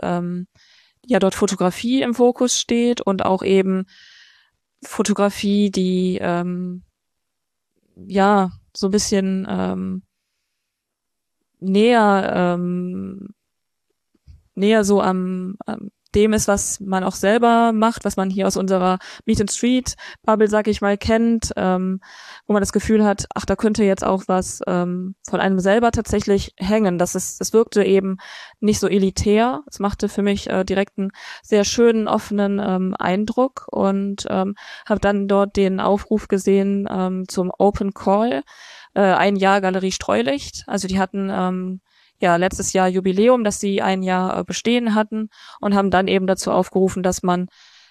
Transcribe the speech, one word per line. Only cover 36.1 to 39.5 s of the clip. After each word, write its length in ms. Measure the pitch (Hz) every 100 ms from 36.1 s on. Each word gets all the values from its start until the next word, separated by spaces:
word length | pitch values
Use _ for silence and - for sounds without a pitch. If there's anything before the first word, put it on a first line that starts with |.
| 214 -
gesehen, 600 | 196 196 196 196 202 196
ähm, 360 | 185 185 185 185
zum 240 | 196 180 -
Open 380 | 196 - 196 -
Call, 480 | 202 202 233 277 - - - - -
äh, 80 | -
ein 340 | 196 170 190 202
Jahr 260 | 190